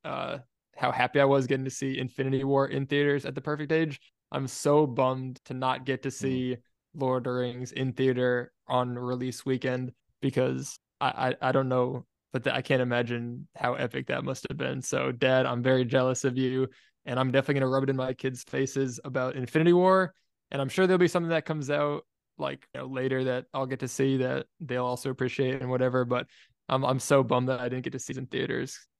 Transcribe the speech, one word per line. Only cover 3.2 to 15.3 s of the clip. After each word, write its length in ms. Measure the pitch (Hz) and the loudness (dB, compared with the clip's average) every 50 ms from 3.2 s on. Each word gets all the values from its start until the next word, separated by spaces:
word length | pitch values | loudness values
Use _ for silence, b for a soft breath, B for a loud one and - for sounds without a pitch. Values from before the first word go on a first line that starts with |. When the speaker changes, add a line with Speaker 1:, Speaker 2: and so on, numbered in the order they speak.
| - | -2
Speaker 1:
at 100 | - 135 | -6 -8
the 60 | 143 | -6
perfect 300 | 139 156 151 147 151 147 | -4 -4 -4 -4 -2 0
age. 280 | 160 160 165 156 139 - b b _ _ _ - | 2 2 2 0 -4 -8 b b _ _ _ -8
I'm 160 | - 143 135 | -6 -4 -4
so 400 | 123 - - - 143 147 151 151 | -4 -6 -2 2 6 6 6 6
bummed 520 | 139 120 127 131 131 131 131 131 131 123 - _ | 4 2 2 2 2 0 -2 -6 -8 -10 -12 _
to 80 | - 131 | -10 -8
not 320 | 127 131 131 127 131 131 | -2 0 0 0 -2 -2
get 160 | 135 131 127 - | -4 -4 -2 -4
to 60 | 135 | -6
Speaker 2:
Mm. 60 | 127 | -6
Speaker 1:
see 400 | - 139 135 131 127 127 127 123 120 _ _ _ _ _ _ - | -4 -4 -2 -2 -2 -2 -2 -4 -6 _ _ _ _ _ _ -8
Lord 320 | 160 135 127 127 127 120 | -4 -2 0 0 0 -2
of 60 | 131 123 | -2 -2
the 60 | 127 | -2
Rings 320 | 123 123 120 123 127 120 | -4 -4 -6 -8 -10 -8
in 220 | - 135 131 131 123 | -4 -4 -2 -2 0
theater 580 | - 131 131 127 123 127 123 123 123 123 - _ _ _ | 2 2 2 4 4 2 2 2 0 -2 -6 _ _ _
on 300 | - 131 127 123 123 120 | -2 0 0 0 0 -4
release 480 | 123 123 123 127 123 127 131 120 - - | -6 -4 -4 -4 -4 -4 -6 -6 -6 -2
weekend 480 | 135 131 127 - 131 127 127 127 123 - _ _ _ _ - | -2 -2 0 0 -2 -2 -2 -4 -6 -10 _ _ _ _ -4
because 580 | - 135 127 131 131 131 131 131 135 - - - _ _ _ - | -2 0 2 2 0 0 0 -4 -6 -10 -14 -18 _ _ _ -4
I, 360 | 135 131 - - 131 127 127 - | -2 -2 -2 0 -2 -2 -2 -2
I, 80 | - 131 | 0 2
I 20 | |
don't 180 | 131 135 135 127 | 2 2 2 2
know, 360 | 127 127 123 127 135 123 - _ _ _ _ _ | 2 2 0 0 -2 -8 -10 _ _ _ _ _
but 120 | - 131 117 | -6 -4 -2
th-, 120 | 135 120 | 0 -2
I 60 | 127 | -2
can't 200 | - - 139 127 | 0 2 2 2
imagine 680 | 127 123 123 120 120 113 120 120 120 120 120 127 143 - - | 2 2 0 0 0 -2 -2 -6 -6 -8 -10 -12 -14 -18 -10
how 180 | - - 123 123 | -4 -2 -2 0
epic 320 | 135 131 120 - 131 131 | 0 -2 -4 -4 -4 -4
that 160 | - 135 131 131 | -4 -4 -4 -2
must 240 | 135 131 - - - | -4 -6 -6 -6 -8
have 80 | 135 | -6
been. 240 | 127 131 131 135 131 | -4 -4 -4 -4 -6
So, 300 | 127 - - 131 131 131 | -6 -4 -2 -2 0 -2
Dad, 340 | 127 120 131 131 | -2 2 2 4